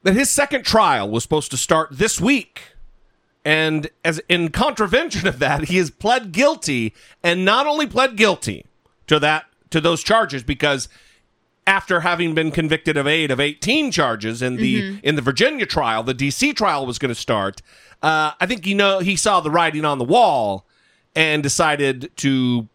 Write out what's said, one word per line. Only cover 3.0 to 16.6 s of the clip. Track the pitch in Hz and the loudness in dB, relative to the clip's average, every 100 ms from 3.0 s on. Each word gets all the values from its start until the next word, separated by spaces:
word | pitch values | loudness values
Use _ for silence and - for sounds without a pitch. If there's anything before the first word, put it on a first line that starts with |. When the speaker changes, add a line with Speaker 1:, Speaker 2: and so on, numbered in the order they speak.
| _ _ _ _ | _ _ _ _
Speaker 1:
And | 147 156 156 156 151 _ 165 | -2 0 2 -2 -4 _ -4
as | 160 - | -4 0
in | 170 165 | 0 0
contravention | - 277 208 208 226 330 185 180 | 0 0 0 0 0 0 -2 -4
of | 123 | -2
that, | 139 143 | -2 0
he | 151 180 | 0 0
has | 165 | -2
pled | - 208 254 214 | -2 0 0 0
guilty, | 170 285 311 - 127 110 _ - _ | 2 2 2 -4 -2 -4 _ -20 _
and | 175 175 | -2 2
not | 185 226 294 | 2 2 2
only | 302 294 | 0 -2
pled | 233 262 214 | 0 0 4
guilty | 214 170 - 87 - _ _ _ - | 2 2 -6 -10 -14 _ _ _ 0
to | 151 | 2
that, | 147 156 - _ _ | 2 -2 -6 _ _
to | - | 0
those | 165 165 | 0 0
charges, | - 220 196 135 | 2 2 2 -4
because | 120 139 147 139 - _ _ _ _ _ _ _ - | -8 -2 0 -2 -6 _ _ _ _ _ _ _ 0
after | 196 - 180 | 0 0 0
having | 170 170 170 | 0 0 0
been | 160 160 | 0 0
convicted | 151 156 156 - 151 | 0 0 0 0 0
of | 139 | 0
eight | 160 151 | 0 0
of | 127 | 0
eighteen | 147 147 190 285 285 | -2 -2 -2 0 0
charges | 175 135 113 107 117 | 0 0 0 -6 -4
in | 127 127 | -4 -2
the, | 220 208 | 0 0
Speaker 2:
Mm-hmm. | 190 202 | -2 -4
Speaker 1:
in | 143 151 | -2 0
the | |
Virginia | 123 131 247 302 196 | -2 0 0 0 -4
trial, | - 127 110 | -2 0 -2
the | 113 | -4
D | 123 139 | -4 -4
C | - 294 | -2 -2
trial | 254 | 0